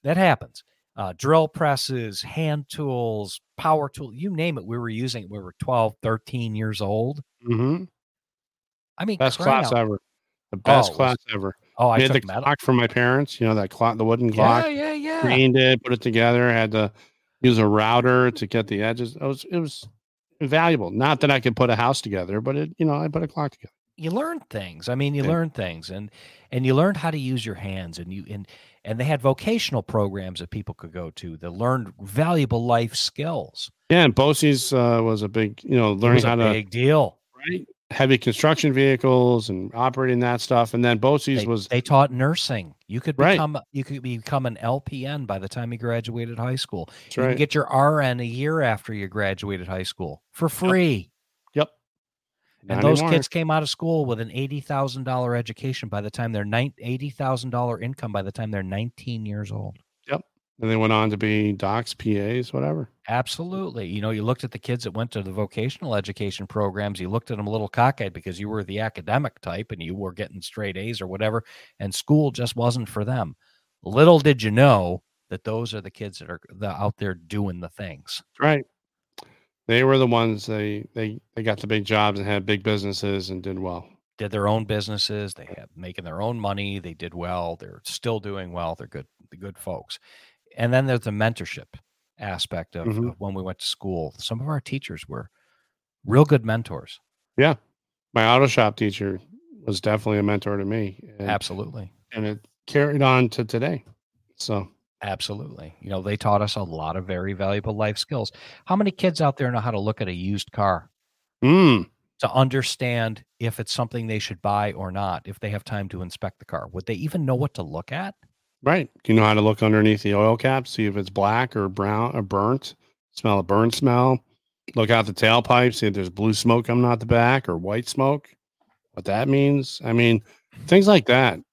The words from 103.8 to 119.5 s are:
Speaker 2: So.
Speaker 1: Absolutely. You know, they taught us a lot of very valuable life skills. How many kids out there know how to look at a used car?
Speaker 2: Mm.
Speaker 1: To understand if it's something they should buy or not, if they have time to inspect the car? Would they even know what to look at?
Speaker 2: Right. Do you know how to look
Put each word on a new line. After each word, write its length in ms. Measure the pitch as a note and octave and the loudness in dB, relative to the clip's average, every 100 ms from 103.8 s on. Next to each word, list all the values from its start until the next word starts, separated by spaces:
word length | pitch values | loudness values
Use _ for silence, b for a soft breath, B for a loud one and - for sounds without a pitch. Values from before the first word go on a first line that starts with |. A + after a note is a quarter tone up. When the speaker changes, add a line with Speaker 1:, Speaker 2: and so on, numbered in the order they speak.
| _ _ _ _ _ _ | _ _ _ _ _ _
Speaker 2:
So. 320 | - G#2 F#2 _ _ _ | -4 -4 -6 _ _ _
Speaker 1:
Absolutely. 720 | G2+ F#2+ - G#2 D3 - D#2+ - | -10 -8 -8 -10 -12 -16 -20 -18
You 100 | G2 | -8
know, 100 | F#2+ | -6
they 160 | F#2+ G#2 | -4 0
taught 240 | A2 G#2 | 4 4
us 140 | G#2 A2 | 2 -2
a 60 | |
lot 340 | F#2 D#2+ D#2 F2+ | -6 -6 -6 -6
of 80 | F#2 | -4
very 280 | F#2 F#2+ | -4 -4
valuable 400 | F#2+ G2 G#2 A2 G#2+ | -4 -2 -2 -4 -2
life 220 | G#2+ G#2 | -2 -2
skills. 340 | - C#3 G#2 B B B | -6 -6 -6 B B B
How 100 | - F#3 | -2 0
many 140 | G#3 | 0
kids 300 | - F#3 D#3 | 0 -2 2
out 160 | D3+ C3 | 0 0
there 140 | B2 | -2
know 80 | A#2+ | -2
how 100 | A2+ | -2
to 80 | G#2 | -2
look 200 | G#2 A2 | -2 -4
at 80 | F#2+ | -6
a 40 | |
used 380 | F2+ F#2 G2+ - | -4 -4 -4 -6
car? 360 | - G2+ E2+ - _ _ _ _ _ | 0 0 0 -4 _ _ _ _ _
Speaker 2:
Mm. 420 | B2+ F3+ E3+ A2+ F2 _ _ _ | 6 8 8 6 0 _ _ _
Speaker 1:
To 120 | A2 | 0
understand 880 | B2+ C3 C3+ B2 - B2 A#2 A2+ A2 _ _ | 4 4 2 -2 -4 -4 -2 -2 -6 _ _
if 220 | A#2 - | -6 -6
it's 120 | A2 | -6
something 340 | - A#2 A#2+ A2 | -4 -4 -4 -4
they 120 | G#2+ | -4
should 220 | - F#2 | -4 -4
buy 320 | G#2 G2+ G#2 | 0 0 0
or 180 | - F#2+ | -4 -6
not, 320 | F#2 G2 F2 - | -4 -4 -4 -8
if 120 | G2 | -10
they 100 | G#2+ | -6
have 120 | G#2 | -6
time 240 | - G#2 G2 | -6 -8 -8
to 100 | F2+ | -8
inspect 380 | F2+ - F#2+ _ | -10 -10 -10 _
the 80 | - | -10
car? 220 | - - | -10 -8
Would 140 | F2+ F#2 | -10 -8
they 80 | |
even 320 | G2+ D3+ F3 C#3 | -6 -4 -4 0
know 80 | |
what 180 | B2+ C#3+ | 0 -2
to 80 | - | -6
look 300 | E2 D#2 - | -8 -10 -8
at? 220 | D3 F#3+ - _ _ _ _ | -10 -10 -14 _ _ _ _
Speaker 2:
Right. 260 | C#3 E3+ C#3 _ | 0 0 -2 _
Do 100 | - | 2
you 60 | A2 | 6
know 60 | G#2+ | 6
how 80 | |
to 80 | G#2+ | 6
look 200 | G#2+ | 2